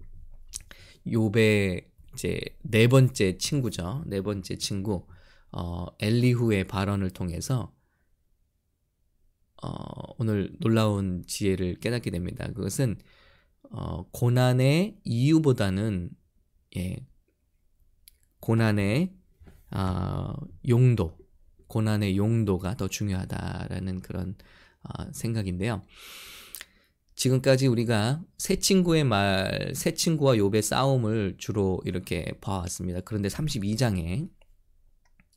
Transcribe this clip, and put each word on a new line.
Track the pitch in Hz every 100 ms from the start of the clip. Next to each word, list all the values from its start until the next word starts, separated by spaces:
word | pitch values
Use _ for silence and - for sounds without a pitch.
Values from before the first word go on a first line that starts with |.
| - - - - - - - - - - -
욥의 | 117 110 113 110 104 98 87 - _ -
이제 | - - 87 - -
네 | - 110 117
번째 | 135 127 - 98 90
친구죠. | - 147 120 90 87 135 165
네 | 98
번째 | 98 101 92 -
친구, | - 101 101 92 - - - - -
어, | 90 87 87 87 -
엘리후의 | 104 120 123 120 117 101 92
발언을 | 98 101 101 95
통해서, | - 90 82 - 131 - _ _ _ _ _ _ _ _ _ _ _ _ _ _ _ _ _ _ -
어, | - - - 50 - -
오늘 | 113 104 90 -
놀라운 | 113 110 107 101 95 90 -
지혜를 | - 101 95 90 80
깨닫게 | 110 120 113
됩니다. | 90 87 - -
그것은, | - 98 - 127 92 - _ _ _ _ _ -
어, | - 85 85 90
고난의 | - 120 123 127 127 131 156 208 -
이유보다는, | - 117 139 160 147 127 101 95 113 92 90 - _ _ _ _ _ 98
예, | 90 - 131 _ _ _ _ _ _ _ _ _ - _ _ _
고난의, | - 113 113 104 98 123 185 - _ _ - - -
아, | - 95 92 92 95 95 - - - -
용도, | 120 127 110 82 - - _ - _ -
고난의 | 113 110 104 104 95
용도가 | 104 117 101 92 90 90
더 | 95
중요하다라는 | - 104 92 92 - 90 92 95 95 95 92
그런, | - 92 90 101 - - - _
아, | - - -
생각인데요. | 131 117 113 95 90 104 101 - - - - - - - - - _ _ _ _ -
지금까지 | 127 131 135 131 135
우리가 | 117 117 110 110 156 - -
세 | - 190
친구의 | - 190 175 160
말, | 139 101 101 95 98 98 - -
세 | 175
친구와 | 165 180 156 135 117
욥의 | 101 107
싸움을 | - - 135 131 107 110 98 -
주로 | - 101 95 90 98
이렇게 | 90 87 87 80 -
봐왔습니다. | - 98 87 - 90 90
그런데 | - 107 98
삼십이 | - 151 127 98 110
장에 | 123 92 82 101 180 _ _ _ _ _ _ _ _ _ _